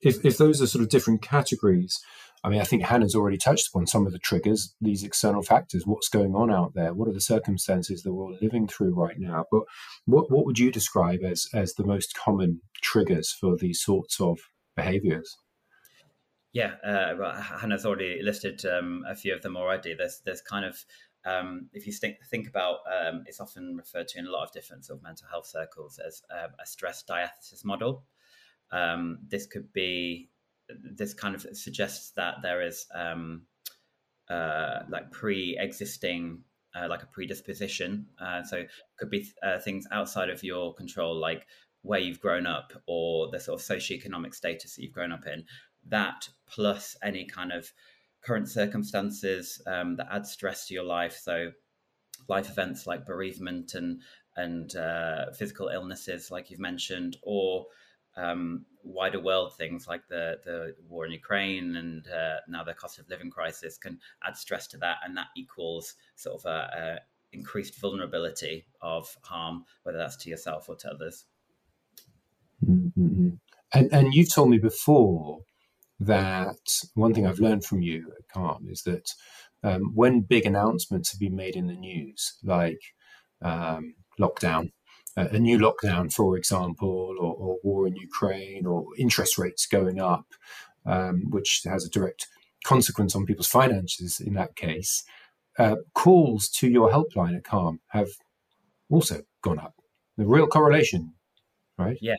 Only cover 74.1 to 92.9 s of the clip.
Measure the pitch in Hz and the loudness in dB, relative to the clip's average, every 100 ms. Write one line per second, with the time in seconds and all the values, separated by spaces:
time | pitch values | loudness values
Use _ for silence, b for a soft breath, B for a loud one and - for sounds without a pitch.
74.1 | 139 165 - 135 117 110 - - 147 110 | 6 6 6 8 8 6 0 6 8 8
75.1 | 85 76 76 - _ _ _ _ _ 98 | 4 -4 -14 -16 _ _ _ _ _ 2
76.1 | 101 95 92 95 - - - - - 110 | 4 4 0 -2 -6 -4 -4 -2 2 4
77.1 | 113 98 90 110 107 - 98 87 80 82 | 6 2 4 4 4 0 0 0 -2 -8
78.1 | - - - 87 73 90 92 - 90 - | -18 -14 -6 -4 -4 -8 -8 -4 -4 -6
79.1 | - B B B _ 104 92 101 110 123 | -14 B B B _ -2 0 0 6 6
80.1 | 123 98 117 113 98 107 147 - 95 85 | 6 6 4 6 2 2 0 -2 -2 -4
81.1 | - 101 92 92 92 90 90 92 90 107 | -4 -4 -4 -6 -4 -6 -6 -8 -8 -10
82.1 | - - - 104 87 85 80 - _ b | -8 -10 -8 0 2 2 -2 -12 _ b
83.1 | b b _ 85 85 85 80 78 - _ | b b _ -4 -4 -4 -4 -8 -16 _
84.1 | _ 98 - 85 80 85 _ _ b b | _ 0 2 0 0 -2 _ _ b b
85.1 | - 90 107 117 117 110 - 104 87 87 | -2 0 4 6 8 6 4 0 2 0
86.1 | - 101 92 87 95 90 85 98 92 92 | 2 2 4 2 0 -2 -2 -2 -2 -4
87.1 | 92 85 82 95 92 98 98 95 92 92 | -4 -4 -4 -4 -2 0 2 2 0 -6
88.1 | - 101 95 95 98 90 87 - - 127 | -2 -2 -2 -6 -6 -2 -2 -2 0 2
89.1 | - 85 - 90 - - 101 92 92 92 | 2 0 0 -2 -2 2 2 2 0 0
90.1 | 85 - - B B B B - 95 92 | 0 -2 -20 B B B B -2 0 2
91.1 | 90 104 104 - - 107 95 - - 92 | 0 0 -2 0 -2 0 -4 -2 0 0
92.1 | - - b b _ - 131 117 | -4 -14 b b _ 4 4 4